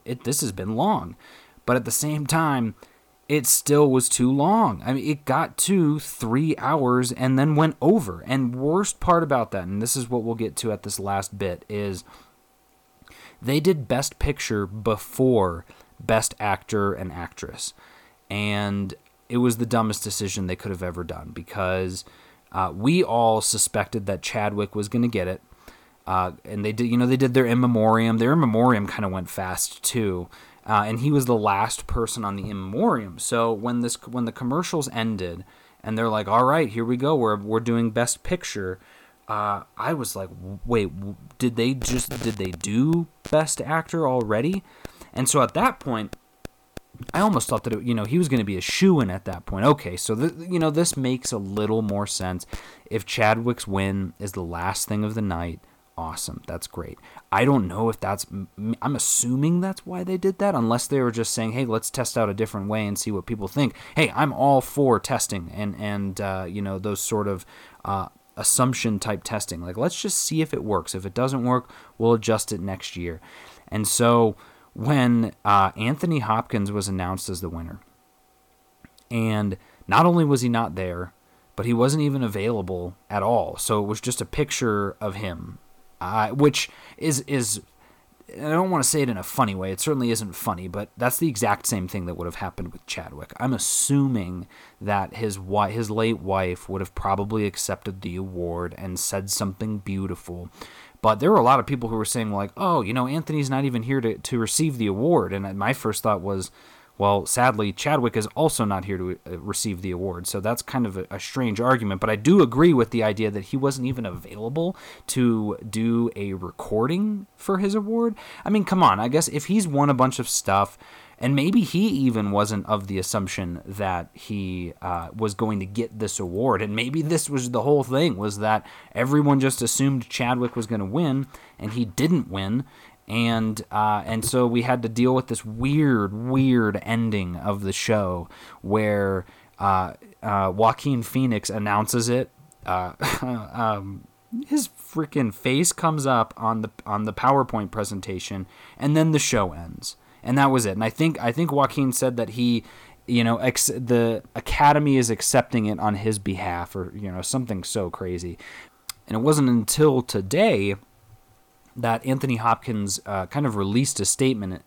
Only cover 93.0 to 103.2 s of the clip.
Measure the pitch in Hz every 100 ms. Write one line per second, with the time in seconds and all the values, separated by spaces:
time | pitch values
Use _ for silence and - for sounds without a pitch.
93 | 82 71 - - 123 127 - - - 139
94 | 139 120 90 90 90 - - _ 101 101
95 | 92 - 113 98 92 101 101 110 107 107
96 | 113 113 87 95 92 90 - 95 95 -
97 | 98 98 101 110 104 - - 95 - 95
98 | 92 90 95 90 87 85 87 - 95 92
99 | - 98 98 - 101 95 110 104 98 98
100 | 95 87 - 87 87 - - - - _
101 | 110 107 151 208 123 131 107 139 117 110
102 | 104 127 110 101 101 - 190 165 98 120
103 | 127 151